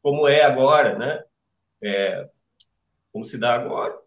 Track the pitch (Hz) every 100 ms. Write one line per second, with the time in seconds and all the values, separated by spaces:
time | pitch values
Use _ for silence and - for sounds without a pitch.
0 | 143 147 143 147 143 131 135 151 127 101
1 | 127 156 - _ _ _ _ _ 104 98
2 | 98 92 - _ _ _ _ _ _ _
3 | _ 107 110 113 117 120 - - 87 -